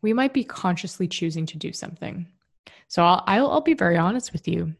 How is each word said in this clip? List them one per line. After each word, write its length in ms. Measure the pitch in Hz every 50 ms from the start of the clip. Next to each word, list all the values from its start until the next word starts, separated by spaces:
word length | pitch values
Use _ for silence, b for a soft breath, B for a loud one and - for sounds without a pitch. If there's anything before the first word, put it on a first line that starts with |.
| -
we 100 | 214 226
might 220 | 240 262 269 269
be 100 | 277 240
consciously 640 | - - - - 185 180 170 - 190 - - 185 170
choosing 380 | - - 175 165 156 165 160
to 100 | 160 -
do 160 | 156 - - -
something. 540 | - - - 170 - - - - 185 175 165 _ _ _ _ _ _ _ B B B B B
So 140 | - - 170
I'll, 220 | 170 180 - -
I'll, 240 | - 196 214 269 285
I'll 100 | - 311 294
be 100 | 330 320
very 240 | 277 - 175 170
honest 380 | 170 165 175 214 254 - - -
with 120 | 156 _
you. 280 | - 175 170 170 160 160 _